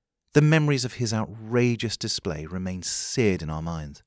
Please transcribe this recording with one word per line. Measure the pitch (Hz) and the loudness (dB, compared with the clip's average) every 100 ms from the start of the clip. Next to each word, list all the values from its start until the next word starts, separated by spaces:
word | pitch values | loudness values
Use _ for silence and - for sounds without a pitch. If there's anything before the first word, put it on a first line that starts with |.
| _ _ _ | _ _ _
The | 147 | 4
memories | 151 156 147 139 | 6 6 4 2
of | 120 | -2
his | - 117 | -4 -2
outrageous | 110 - 113 110 120 123 117 113 - | -2 -2 -8 -2 2 2 2 -2 -4
display | 110 - 95 76 78 | -4 -4 -4 -6 -6
remain | 92 92 92 | -6 -4 -6
seared | 87 - - - 110 90 | -4 -4 -4 2 2 2
in | 78 | -2
our | 78 | -4
minds. | 82 82 73 71 | -4 -6 -8 -12